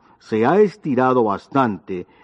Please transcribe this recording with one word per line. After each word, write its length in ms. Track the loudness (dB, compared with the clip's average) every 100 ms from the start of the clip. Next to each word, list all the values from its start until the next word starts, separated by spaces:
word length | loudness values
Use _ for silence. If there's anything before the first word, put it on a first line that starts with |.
| _ _
se 260 | -6 -2
ha 160 | 2 2
estirado 640 | 2 -2 -4 0 0 2
bastante, 840 | 0 -4 -4 -2 -2 -4 -10 -12 -12 _